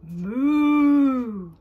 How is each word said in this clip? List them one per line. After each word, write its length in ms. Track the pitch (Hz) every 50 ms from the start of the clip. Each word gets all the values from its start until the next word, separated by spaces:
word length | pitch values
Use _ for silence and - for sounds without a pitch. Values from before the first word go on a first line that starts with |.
Moo. 1500 | - 160 170 175 175 190 220 254 269 285 302 294 294 294 294 294 294 285 285 285 277 269 262 254 247 226 214 202 185 170 160 _